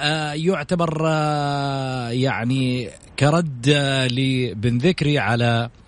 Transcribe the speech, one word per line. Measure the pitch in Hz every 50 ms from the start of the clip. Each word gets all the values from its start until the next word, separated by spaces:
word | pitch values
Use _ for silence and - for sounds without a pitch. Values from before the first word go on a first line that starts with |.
| 143
آه، | 147 156 156 151 151 147
يعتبر، | 156 160 180 190 151 147 - 185 170 170 160 156 156 160
آه، | 160 156 156 151 151 151 147 143 143 143 143 139 139 139 135 135 131 131 127 120 117
يعني | 120 127 127 135 107 98 113 120 131 135 127 127 123 127 117 92 - - - - - -
كرد، | 135 147 156 170 175 156 135 120 117 139
آه، | 147 143 139 139 135 135 131
لبن | 127 120 131 135 135 131 127 127 117 90 107 101 123 120 120
ذكري | 131 175 180 - 139 147 147 139
على | 98 104 120 117 120 117 117 117 117 117 - - -